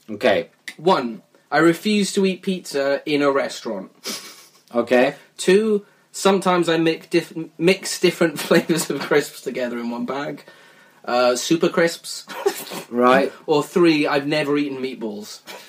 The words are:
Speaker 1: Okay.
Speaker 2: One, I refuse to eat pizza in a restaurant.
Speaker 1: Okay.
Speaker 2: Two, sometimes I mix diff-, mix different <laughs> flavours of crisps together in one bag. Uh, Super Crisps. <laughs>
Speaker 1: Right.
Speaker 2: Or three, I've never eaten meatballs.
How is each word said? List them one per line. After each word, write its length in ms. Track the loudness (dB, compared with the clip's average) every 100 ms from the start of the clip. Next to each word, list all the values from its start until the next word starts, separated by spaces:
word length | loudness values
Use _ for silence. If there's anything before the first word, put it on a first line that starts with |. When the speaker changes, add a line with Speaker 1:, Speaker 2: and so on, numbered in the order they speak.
| -14
Speaker 1:
Okay. 400 | -2 0 0 -2 _ -20 -4
Speaker 2:
One, 440 | 0 2 0 -8 _ _ -4
I 60 | 2
refuse 560 | 4 2 0 0 0
to 120 | 0 0
eat 160 | 0
pizza 600 | -4 -6 -4 -4 0 -2 0
in 160 | 0
a 80 | 2
restaurant. 600 | 2 -2 -6 -8 -8 -10 _ -12 -12 -14 -20 -20 _ _
Speaker 1:
Okay. 420 | -4 2 4 2 0 -18 -6
Speaker 2:
Two, 500 | 2 4 4 0 -2 _ _
sometimes 560 | -2 2 2 2 0 2
I 80 | 2
mix 300 | 0 -2 -2
diff-, 260 | -2 -2 -10 -12 -2
mix 420 | 0 0 -2 0
different 400 | 0 2 -2 0
<laughs> 60 | 2
flavours 440 | 2 2 -2 -2
of 120 | -6
crisps 400 | 0 0 0 -8
together 360 | -10 -6 -6 -6
in 100 | -6
one 160 | -6 -6
bag. 400 | -6 -8 -10 -16 -20 -20 -20 _ _
Uh, 320 | -2 2 2 2
Super 320 | 0 2 2
Crisps. 580 | 2 0 -2 -14 -14 -14
<laughs> 40 | -4 -4 -4 -10 -14 -8
Speaker 1:
Right. 440 | 2 4 6 2 -4 -2
Speaker 2:
Or 160 | 0
three, 420 | 0 2 4 4 2
I've 220 | 0 0
never 280 | -2 0 0
eaten 220 | -2 -4
meatballs. 640 | -8 -8 -10 -10 -14 -18 -18 -20